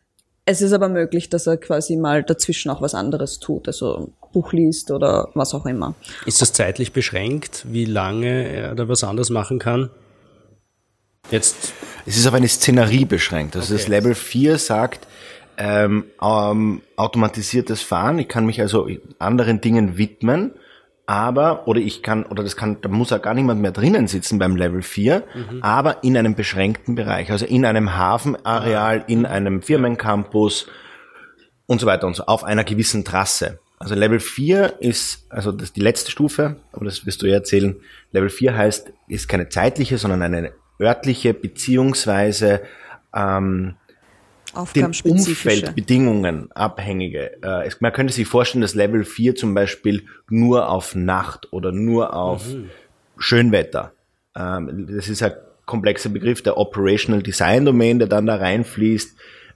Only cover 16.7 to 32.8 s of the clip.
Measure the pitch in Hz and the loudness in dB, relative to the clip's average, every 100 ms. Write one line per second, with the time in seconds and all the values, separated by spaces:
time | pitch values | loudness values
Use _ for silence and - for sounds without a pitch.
16.7 | 98 - - 110 120 107 110 101 123 - | -2 -6 -4 -2 2 0 0 -2 -2 -2
17.7 | 107 - 87 107 165 120 120 110 110 104 | -4 -4 -2 0 -2 -2 0 0 0 0
18.7 | 104 - 71 - - 92 123 113 110 113 | 0 0 -6 -14 -6 0 2 2 2 2
19.7 | 113 101 87 107 - 113 151 262 - - | 4 2 0 -4 -2 0 0 -2 -8 -20
20.7 | - _ _ - 101 117 127 156 160 - | -20 _ _ -4 -2 0 2 2 0 0
21.7 | 113 107 - - 110 - 104 101 - 107 | 0 -2 -4 -4 -4 -4 -6 -6 -4 -4
22.7 | 104 98 104 123 110 104 120 135 107 101 | -4 -2 -2 0 0 0 0 2 0 -2
23.7 | 101 135 208 110 95 - 104 95 90 87 | 2 2 4 2 -2 -2 0 2 2 0
24.7 | 90 87 104 107 185 - 123 104 123 104 | -2 -4 -2 2 2 -2 -12 -12 -6 0
25.7 | 120 151 - 127 127 113 104 101 95 98 | 2 2 0 2 2 2 0 -2 0 0
26.7 | 110 - 117 107 92 95 104 113 127 123 | -2 -4 -4 -2 -4 -2 -4 0 2 4
27.7 | 110 104 90 92 117 143 123 104 113 110 | 2 0 0 2 0 -2 -4 -2 -2 0
28.7 | 107 110 110 - 117 117 98 98 95 - | 0 0 0 0 0 2 0 -2 -2 0
29.7 | 147 123 117 113 104 101 107 107 - - | 2 2 0 -2 -2 0 2 2 0 -8
30.7 | - - - - - - _ _ _ - | -16 -20 -20 -20 -20 -20 _ _ _ -2
31.7 | 120 110 92 95 87 - 110 - 107 107 | 0 2 2 0 -4 0 0 2 -2 0
32.7 | 107 | 0